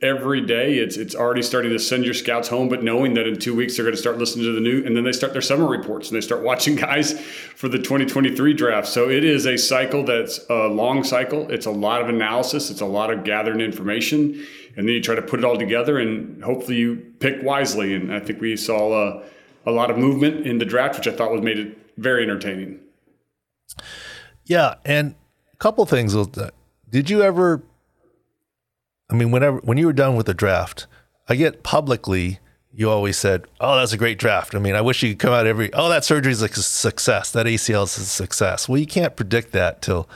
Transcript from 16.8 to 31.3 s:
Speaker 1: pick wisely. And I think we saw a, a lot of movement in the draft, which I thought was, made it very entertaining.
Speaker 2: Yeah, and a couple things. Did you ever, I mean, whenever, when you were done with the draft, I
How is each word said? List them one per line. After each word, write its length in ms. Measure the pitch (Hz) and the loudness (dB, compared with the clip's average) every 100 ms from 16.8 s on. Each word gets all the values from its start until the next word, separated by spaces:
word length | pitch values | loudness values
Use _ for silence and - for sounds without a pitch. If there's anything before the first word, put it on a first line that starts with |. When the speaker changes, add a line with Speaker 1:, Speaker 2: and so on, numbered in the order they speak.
| 117 120 - - | 0 -2 -10 -4
Speaker 1:
pick 240 | 135 135 | -2 0
wisely. 500 | 135 139 135 104 98 | -2 0 0 -2 -2
And 200 | 95 90 | -2 -4
I 80 | 101 | -6
think 180 | - 101 | -6 -6
we 160 | 113 107 | -4 -4
saw 380 | - 110 107 110 104 | -2 0 2 2 0
a, 140 | - - - _ _ - | -4 -14 -20 _ _ -2
a 60 | |
lot 200 | 117 123 | 0 2
of 60 | 117 | 2
movement 500 | 135 139 147 151 131 | 2 4 2 0 -2
in 120 | 117 | -2
the 60 | 107 | 0
draft, 300 | 120 139 139 | 0 0 -2
which 140 | 117 | -4
I 20 | |
thought 220 | 120 113 | -2 -2
was, 80 | 113 | 0
made 180 | 110 107 | 0 -2
it 180 | 107 - _ - | -6 -12 _ -6
very 260 | 120 123 | 0 0
entertaining. 560 | 110 98 101 95 95 98 - _ _ _ _ _ _ _ _ - - - - - - _ - | 0 -2 -6 -8 -10 -14 -20 _ _ _ _ _ _ _ _ -20 -18 -18 -18 -18 -20 _ 0
Speaker 2:
Yeah, 300 | 175 139 - - | 2 4 0 0
and 300 | 147 147 - _ _ _ | 0 0 -6 _ _ _
a 60 | _ | _
couple 280 | 208 - 202 | 0 2 4
things. 300 | 131 110 107 101 - - - _ _ _ | 4 4 2 0 -4 -10 -12 _ _ _
Did 200 | 120 143 | 0 2
you 140 | 208 | 4
ever, 400 | 196 175 180 160 - _ _ _ _ _ _ _ _ _ _ _ _ _ _ | 4 4 4 2 -4 _ _ _ _ _ _ _ _ _ _ _ _ _ _
I 60 | 117 | 0
mean, 160 | 117 | 2
whenever, 260 | 123 143 127 | 4 2 2
when 200 | - 123 | 0 2
you 100 | 165 | 4
were 40 | |
done 240 | 135 135 120 | 4 4 2
with 120 | 107 | 0
the 80 | 87 | 0
draft, 500 | 101 90 85 - - _ _ _ | 2 2 0 -8 -18 _ _ _
I 80 | - | -4